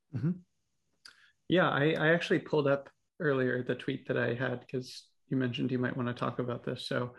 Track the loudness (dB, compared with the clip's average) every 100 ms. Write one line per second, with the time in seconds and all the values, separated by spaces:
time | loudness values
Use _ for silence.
0 | _ -4 -2 -2 -8 _ _ _ _ _
1 | -20 _ _ _ _ 2 4 4 2 4
2 | 4 2 2 0 2 2 4 2 -2 _
3 | _ _ 0 2 2 0 -2 -4 -4 -6
4 | -2 0 0 0 -2 -4 -6 -8 -8 -14
5 | -18 _ _ 0 0 0 -2 0 -2 -2
6 | -4 -2 -4 -2 -4 -4 -6 -6 -4 -2
7 | -4